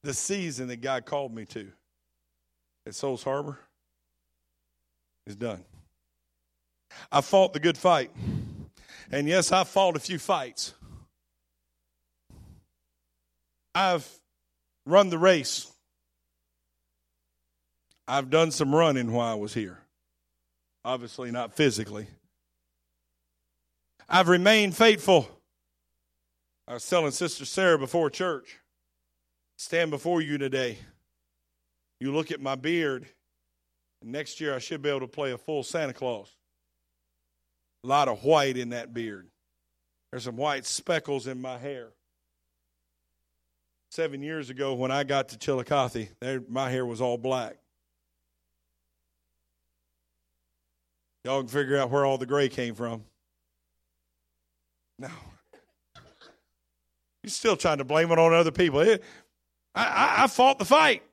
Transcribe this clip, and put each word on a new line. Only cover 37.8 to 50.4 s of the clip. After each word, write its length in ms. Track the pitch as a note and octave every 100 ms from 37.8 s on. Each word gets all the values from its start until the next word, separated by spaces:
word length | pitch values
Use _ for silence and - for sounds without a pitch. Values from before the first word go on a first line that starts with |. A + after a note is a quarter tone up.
A 40 | A#2+
lot 200 | C#3+ C3+
of 140 | G#2+
white 340 | C3 D#3 C#3 B2+
in 120 | A#2+
that 240 | A#2+ B2
beard. 340 | A#2 A2+ G2+ F2+ _ _ _ _ _ _ _ _
There's 140 | B2+
some 120 | A#2+ A#2
white 300 | D3 C#3 -
speckles 600 | - - E3 - C#3 A#2+
in 140 | B2+
my 180 | C3 B2
hair. 300 | C#3 C3 A2+ _ _ _ _ _ _ _ _ _ _ _ _ _ _ _ _ _ _ _ _
Seven 320 | - D#3+ C#3
years 280 | D3 D#3+ B2+
ago 240 | B2+ C3+
when 160 | B2 C3
I 140 | C#3
got 260 | C3+ C#3 B2+
to 80 | A2+
Chillicothe, 720 | - C3 A#2+ C#3+ B2 A#2 G#2+ _
there, 220 | B2+ C3 A#2+
my 220 | B2 C3+
hair 140 | B2+
was 160 | B2 A2+
all 160 | B2 A#2+
black. 400 | B2 C3 A2 - _ _ _ _ _ _ _ _ _ _ _ _ _ _ _ _ _ _ _ _ _ _ _ _ _ _ _ _